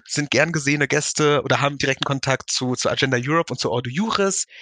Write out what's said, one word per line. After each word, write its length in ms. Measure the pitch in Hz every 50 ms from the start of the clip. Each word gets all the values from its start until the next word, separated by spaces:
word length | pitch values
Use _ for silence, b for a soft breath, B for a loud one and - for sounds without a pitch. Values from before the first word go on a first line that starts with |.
| -
sind 240 | - - 147 147 143
gern 220 | - 117 151 160
gesehene 360 | 165 156 139 139 147 147 147 139
Gäste 540 | - 151 143 - - - 151 147 147 139
oder 180 | - 135 135 -
haben 200 | 135 143 143 135
direkten 260 | - 139 135 - -
Kontakt 460 | - 143 135 - 139 131 - - -
zu, 240 | - - 131 127 123
zu 140 | - - -
Agenda 280 | - - 147 135 131 120
Europe 320 | 123 139 156 170 165 -
und 80 | 123 -
zu 120 | - 120
Ordo 180 | 123 123 123 123
Juris. 560 | 123 160 214 226 - 202 196 196 185 - - B B B